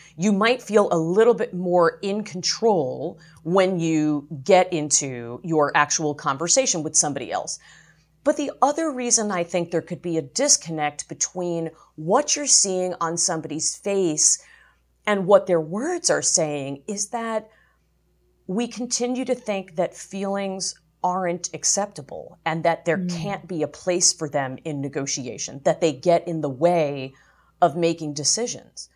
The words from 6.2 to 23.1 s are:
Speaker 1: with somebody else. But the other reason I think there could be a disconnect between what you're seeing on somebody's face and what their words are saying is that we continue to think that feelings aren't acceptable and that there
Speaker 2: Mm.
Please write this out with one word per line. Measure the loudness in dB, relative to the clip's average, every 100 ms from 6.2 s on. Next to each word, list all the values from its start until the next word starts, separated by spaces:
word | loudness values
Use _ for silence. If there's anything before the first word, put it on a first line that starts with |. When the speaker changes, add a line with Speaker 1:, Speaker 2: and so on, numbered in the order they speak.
| -4 -2 2 2 2 0
Speaker 1:
with | -2 0
somebody | 0 -2 -4
else. | -6 -6 -10 -14 -20 -20 _ _ _
But | 0 0
the | -2 0
other | 0 2 -2
reason | -2 0 0 0
I | -2
think | -2 -2 -2
there | -4
could | -4 -8
be | -4 -4
a |
disconnect | -4 -2 2 2 0 -4 -4 -6 -10
between | -8 -6 -6 -4 -4 -4 -8 -20 -8
what | 0 2 2 -2
you're | 2
seeing | 2 2 0 -2 -2
on | -4 -2
somebody's | -2 -2 -4 -6 -4 -4
face | -2 0 2 2 2 0 -4 -20 _ _ _ _ 0
and | 0 6
what | 6 6
their | 0
words | 0 -4 -4 -2 0
are | 0
saying | 2 2 0 -2 -6 -8 -8
is | -8 -6
that | -6 -4 -4 -6 _ _ _ _ _ _ _ _ _ -8
we | -4 -4
continue | -6 -6 -4 -4 -4 -4
to | -4
think | -4 -6 -6 -4
that | -4 -4
feelings | -12 -6 -4 -4 -4 -6 -8 -10 _ _
aren't | -2 -2 -2 -4 -6
acceptable | -6 -2 -2 -2 -8 -14 -14 -16 -10 -4
and | 0
that | 0 0 0
there | 0
Speaker 2:
Mm. | -2